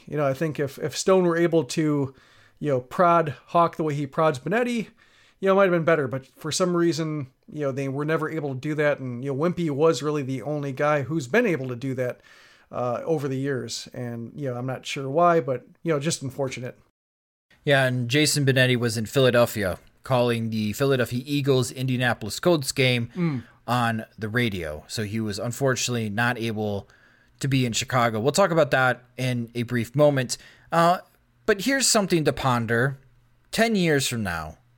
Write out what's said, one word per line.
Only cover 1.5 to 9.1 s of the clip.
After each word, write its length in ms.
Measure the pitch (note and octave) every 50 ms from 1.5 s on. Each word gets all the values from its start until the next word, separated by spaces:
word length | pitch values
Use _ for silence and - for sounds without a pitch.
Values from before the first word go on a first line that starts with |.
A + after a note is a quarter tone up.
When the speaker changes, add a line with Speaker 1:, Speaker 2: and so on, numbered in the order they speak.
| D#3+ E3 D#3
Speaker 1:
to, 500 | - - E3+ D#3 D3+ D3 C#3+ C#3 C3 - _ _ _ _ _ - _ _ -
you 120 | - D3
know, 100 | C3+ B2+
prod 540 | B2+ - - - F3+ E3+ E3+ E3+ D#3+ D3+ B2+ - -
Hawk 300 | - - E3+ E3+ E3 -
the 80 | - D#3+
way 100 | D#3 C#3+
he 120 | D3 D3
prods 320 | C3+ - - D#3+ D#3 D3 B2+
Benetti, 500 | - - G3 A#3 B3+ B3 A#3+ A3+ F3+ - - _ _ _ _ _ _ _ _ _
you 60 | F#3+
know, 60 | F#3+
it 40 | F#3+
might 60 | G3
have 80 | G3 F#3
been 140 | F3 E3+ D#3+
better. 240 | F3 E3 D3+ C#3 B2
But 180 | B2+ C3 C3
for 240 | - _ - - D#3
some 260 | - - F#3 F3+ F3
reason, 520 | E3+ E3+ E3+ D3 D3+ D#3+ D#3 D3+ D3+ C3+ - _ _ _ -
you 100 | - D3+
know, 120 | D3 C3+
they 160 | C3 C3+ C#3 C3+
were 160 | C3 C#3 D3
never 240 | D3+ D#3+ D#3+ D#3 D3+
able 260 | D#3+ D#3+ D3 C#3+ C3+
to 60 | B2+
do 140 | - D3+ D3+
that. 240 | D3 D3+ D3 C#3+ -
And, 260 | C3+ B2+